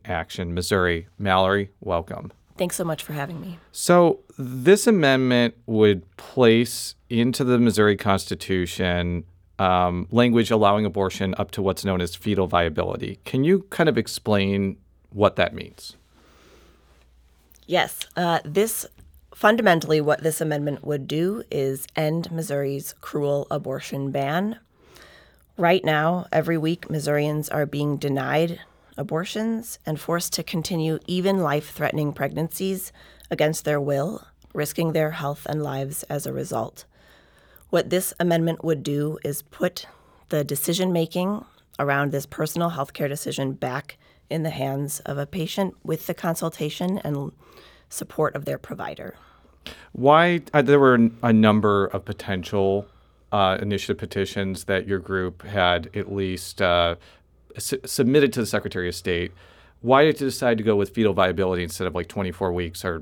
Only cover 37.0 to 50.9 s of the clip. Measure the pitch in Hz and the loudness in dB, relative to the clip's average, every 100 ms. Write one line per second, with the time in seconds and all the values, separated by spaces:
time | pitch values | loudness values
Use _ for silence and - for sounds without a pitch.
37 | _ _ _ _ _ - - 170 - 180 | _ _ _ _ _ -20 -2 -2 0 -2
38 | 190 - 175 165 165 160 160 151 135 143 | -4 -2 0 2 0 -2 -2 -2 -2 -2
39 | 147 151 - 143 - - 180 - - - | -2 -4 -6 -8 -10 -6 -4 -4 -14 -20
40 | _ _ _ 156 139 143 - 170 185 175 | _ _ _ -4 -2 -4 -2 0 0 0
41 | 165 175 185 208 - _ _ - 143 139 | 0 -2 -4 -4 -10 _ _ -6 -2 0
42 | 143 139 135 - 156 170 170 165 139 - | 0 -2 -6 -6 -4 -2 -2 -2 -8 -4
43 | 147 139 - 151 135 135 131 131 - - | -6 -4 -6 -4 -4 -4 -6 -6 -10 -20
44 | _ _ _ 160 160 151 135 135 143 - | _ _ _ -4 -4 -4 -4 -2 -4 -6
45 | - 143 143 190 160 - 190 - - 156 | -8 -6 -6 -6 -6 -2 -4 -4 -6 -6
46 | - 170 175 165 165 - 151 - 180 190 | -4 -4 -4 -2 -4 -4 -6 -4 -4 -4
47 | - 143 139 - _ - - - _ - | -4 -6 -6 -12 _ -20 -20 -20 _ -14
48 | - - 151 - 143 139 - - - 73 | -10 -2 -2 -2 -6 -8 -8 -10 -10 -10
49 | - - - _ _ _ - - - - | -14 -18 -20 _ _ _ -20 -20 -18 0
50 | 131 156 175 175 - - 127 143 135 | 6 6 6 2 0 2 6 8 8